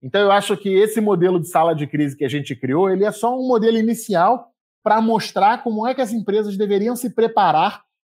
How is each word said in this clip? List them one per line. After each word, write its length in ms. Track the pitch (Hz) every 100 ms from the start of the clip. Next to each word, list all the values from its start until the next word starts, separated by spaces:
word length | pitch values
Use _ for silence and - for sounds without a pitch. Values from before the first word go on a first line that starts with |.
Então 160 | 131 196
eu 140 | 202
acho 240 | 202 196 202
que 140 | 196
esse 280 | 190 214 220
modelo 400 | 208 185 180 180
de 80 | 160
sala 280 | 165 165
de 120 | 156 143
crise 300 | 151 147 131
que 80 |
a 40 | 139
gente 280 | 143 135 120
criou, 320 | 127 143 190
ele 160 | 190
é 80 | 208
só 260 | 208 233 254
um 80 | 254
modelo 300 | 240 226 226
inicial 720 | 220 233 - 180 185 247 - _ _ _
pra 160 | 214 214
mostrar 640 | 226 220 - 202 196 233
como 240 | 240 214 226
é 80 |
que 60 | 262
as 100 | 240
empresas 460 | 226 202 208 208 196
deveriam 400 | 208 202 214 247
se 140 | 240
preparar 720 | 202 226 226 185 151 185 - _ _ _